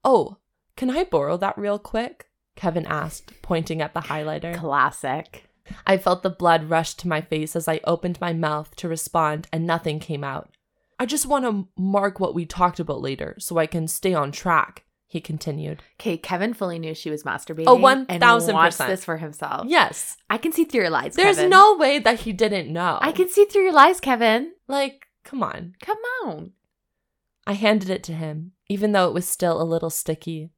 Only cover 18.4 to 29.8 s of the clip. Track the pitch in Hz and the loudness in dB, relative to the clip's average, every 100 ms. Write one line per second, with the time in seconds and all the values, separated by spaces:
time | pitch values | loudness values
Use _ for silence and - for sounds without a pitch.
18.4 | 175 170 165 170 127 190 - 160 160 151 | 4 4 4 4 -2 -2 -4 -6 -8 -10
19.4 | 151 139 247 330 - - - - _ 220 | -8 -6 0 2 2 -2 -12 -14 _ -4
20.4 | 330 320 320 247 175 151 135 - 403 349 | -2 -2 0 0 0 0 -2 2 4 4
21.4 | 359 370 403 370 277 285 277 233 226 190 | 6 8 8 8 4 4 2 0 -4 0
22.4 | 214 196 143 165 175 147 294 320 359 403 | 0 0 -4 -2 -2 0 0 2 2 6
23.4 | 403 403 381 311 294 359 277 247 226 226 | 6 6 4 8 8 6 0 2 4 2
24.4 | 320 - - 277 277 269 - _ - 269 | -2 -12 -6 -2 -2 -6 -20 _ -12 -6
25.4 | 196 - 175 185 - 427 466 494 320 156 | -4 -6 -14 _ -8 -6 -4 -6 -6 -8
26.4 | 170 _ _ _ _ _ _ _ _ _ | -14 _ _ _ _ _ _ _ _ _
27.4 | - 202 214 214 185 185 - 160 160 156 | -6 0 2 2 0 -6 -6 -8 -8 -10
28.4 | 175 _ _ 202 214 202 180 151 185 - | -12 _ _ -2 0 2 2 0 -4 -2
29.4 | 175 165 165 165 | 0 0 -2 -2